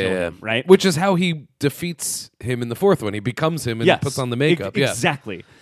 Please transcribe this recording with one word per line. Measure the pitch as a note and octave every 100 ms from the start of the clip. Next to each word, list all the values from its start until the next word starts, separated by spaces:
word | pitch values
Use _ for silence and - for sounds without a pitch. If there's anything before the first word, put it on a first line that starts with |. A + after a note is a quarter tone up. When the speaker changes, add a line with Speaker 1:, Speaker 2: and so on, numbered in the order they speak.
Speaker 1:
kill | F#2+
Speaker 2:
yeah, | F#2 E2+
Speaker 1:
him, |
Speaker 2:
yeah. | F2+ G#2+
Speaker 1:
right? | A2+ F3
Speaker 2:
Which | F#3+
is | F#3+ D#3
how | G3
he | F3 F3+ D#3+ - -
defeats | C#3 - F3 E3 - - - -
him | A#2 B2
in | A#2+
the |
fourth | A#2 G3 F3
one. | G#2+
He | G#2
becomes | A2+ - D#3+ E3 B2
him | A2+
and | D#3+
Speaker 1:
Yes. | D#3+
Speaker 2:
puts | C#3+ C#3
on | B2+
the | A#2+
makeup. | D3 F3 G2 G3+
Speaker 1:
Ex-, |
Speaker 2:
Yeah. | C#3
Speaker 1:
exactly. | G#2+ F3 C#3+ A2 F2 - _